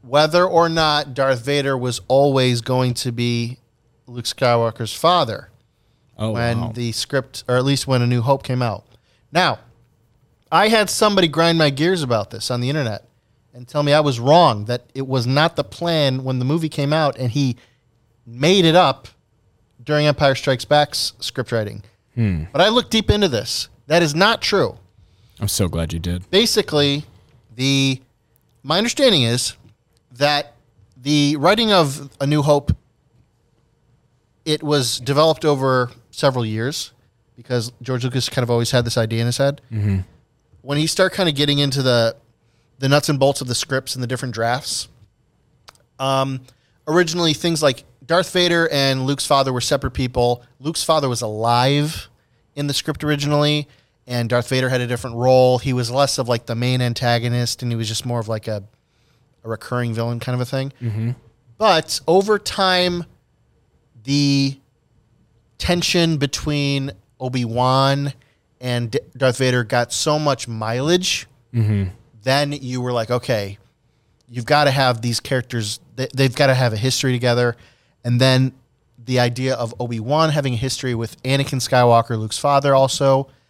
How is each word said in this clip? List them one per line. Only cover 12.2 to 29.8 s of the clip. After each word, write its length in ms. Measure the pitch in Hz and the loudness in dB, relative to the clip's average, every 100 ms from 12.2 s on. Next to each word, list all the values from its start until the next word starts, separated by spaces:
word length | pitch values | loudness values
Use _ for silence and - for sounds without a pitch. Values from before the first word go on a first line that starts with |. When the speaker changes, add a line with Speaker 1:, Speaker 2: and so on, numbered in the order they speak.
| 95 | -2
Speaker 1:
this 200 | - - | -8 -6
on 100 | 123 | -4
the 80 | 123 | -2
internet 340 | 151 123 104 _ _ _ _ _ | -2 -4 -6 _ _ _ _ _
and 140 | 123 123 | -20 -8
tell 140 | 151 | -2
me 100 | 147 | 4
I 80 | 147 | 4
was 180 | 147 120 | 4 0
wrong, 460 | 123 165 160 107 | 4 6 6 2
that 200 | 104 123 _ | -4 -6 _
it 120 | 135 135 | -12 -4
was 200 | 131 117 | -2 0
not 280 | 135 165 - | 0 0 -2
the 60 | |
plan 600 | - - 170 160 143 131 | -8 -6 -2 0 0 -2
when 140 | 131 127 | -4 -4
the 60 | |
movie 240 | 127 160 160 | -2 -2 -2
came 220 | - 139 | -4 -2
out, 260 | 156 151 - | 0 0 0
and 120 | 127 | -4
he 260 | 135 135 117 _ _ _ _ _ _ - | 0 -2 -2 _ _ _ _ _ _ -20
made 380 | 117 147 196 | -2 2 4
it 100 | 165 | 6
up 340 | 165 160 131 - _ _ _ _ _ _ _ | 6 4 2 -10 _ _ _ _ _ _ _
during 240 | 120 151 151 | -2 2 2
Empire 280 | 139 143 | 4 2
Strikes 300 | 131 - 127 | 2 0 -2
Back's 480 | - 147 147 - - - | 2 2 2 -2 -8 -8
script 320 | - - 120 | -10 -8 -4
writing. 320 | 117 104 104 - _ _ | -2 -4 -10 -18 _ _
Speaker 2:
Hmm. 300 | - 110 85 80 | -2 0 0 -2
Speaker 1:
But 120 | 139 | 2
I 60 | 196 | 4
looked 200 | 233 - | 2 0
deep 200 | 220 - | -2 2
into 180 | 208 196 | 2 2
this. 400 | 117 - - - _ - | 0 -4 -8 -8 _ 0
That 160 | 165 | 2
is 120 | 165 | 2
not 280 | 147 202 226 | 2 2 2
true. 360 | - 202 120 - _ _ _ _ _ _ | 0 0 0 -4 _ _ _ _ _ _
Speaker 2:
I'm 100 | 107 | -6
so 200 | - 92 | -2 -2
glad 240 | 85 82 | -2 -4
you 60 | 82 | -4
did. 300 | 85 87 - | -4 -6 -2
Speaker 1:
Basically, 760 | 185 226 - - 151 143 143 - _ _ _ _ | 0 2 0 0 0 0 -2 -8 _ _ _ _
the, 460 | 113 135 139 135 131 _ _ _ _ _ _ | -4 0 2 0 -2 _ _ _ _ _ _
my 140 | 131 165 | -2 0
understanding 440 | 226 - 269 180 | 0 2 4 4
is 320 | 117 123 - - - _ | 2 0 -4 -10 -20 _